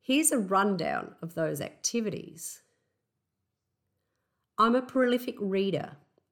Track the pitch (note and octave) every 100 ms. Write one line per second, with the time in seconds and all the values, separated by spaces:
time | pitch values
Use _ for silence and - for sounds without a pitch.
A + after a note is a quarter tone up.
0 | - C4+ D#4+ C#4 F#3+ F#3+ G3+ F#3+ D3+ C2+
1 | G1+ - E3 E3 D#3 D3+ - - - A#3
2 | G#3+ - - D#3+ - - _ _ _ _
3 | _ _ _ _ _ _ _ _ _ _
4 | _ _ _ _ _ - A3 A#3+ B3+ C4
5 | B3+ B3 B3 A3 G3+ F#3+ G3 E3 - -
6 | _ _ _